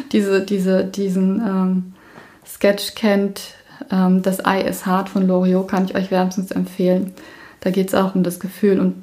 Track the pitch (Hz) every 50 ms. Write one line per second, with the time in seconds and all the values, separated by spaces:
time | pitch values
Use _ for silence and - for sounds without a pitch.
0 | 269 - - 214 202 196 190 190 196 196 202 190 180 190 190 185 185 190 - 196
1 | 196 190 180 190 190 190 190 226 226 196 190 190 185 185 185 185 180 185 - -
2 | - - - - - - - - - - - - - 202 202 202 - - - -
3 | 226 208 202 202 202 196 196 - - - - - - - - - - - 185 185
4 | 185 185 185 190 185 190 190 - - - 190 190 190 - 185 - - 196 185 190
5 | 190 - - 202 190 185 185 180 185 185 185 185 190 190 208 185 190 185 - 196
6 | 190 - 190 185 185 185 - 208 185 - - 185 185 185 - - 185 185 185 185
7 | 202 185 - - - - - - - - - _ - 190 185 196 190 190 - 196
8 | 190 190 - 185 180 175 175 - - 196 - - 214 202 190 190 190 185 180 -